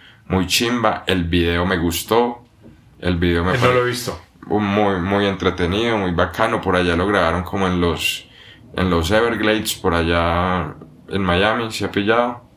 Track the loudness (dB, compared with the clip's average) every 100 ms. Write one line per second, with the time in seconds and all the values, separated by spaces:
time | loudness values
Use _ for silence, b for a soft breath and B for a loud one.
0 | B B -2 -2 0 0 0 0 0 0
1 | -2 -2 0 0 2 0 0 0 0 -2
2 | 0 0 0 -4 -16 _ -20 -20 -20 -8
3 | -4 0 0 0 0 2 2 2 0 -4
4 | -8 -12 -14 _ -4 -2 0 0 0 0
5 | 0 0 0 0 -2 0 0 0 0 -2
6 | -2 0 -2 0 -2 0 0 2 2 2
7 | 2 2 2 0 -2 -2 0 0 0 0
8 | -4 -6 -10 B B B B -2 2 2
9 | 2 2 2 2 0 0 -2 -4 0 0
10 | 2 2 2 0 0 -2 -4 -10 -20 -20
11 | -6 -2 0 2 2 0 -4 -4 -4 0
12 | 2 2 0 -4 -14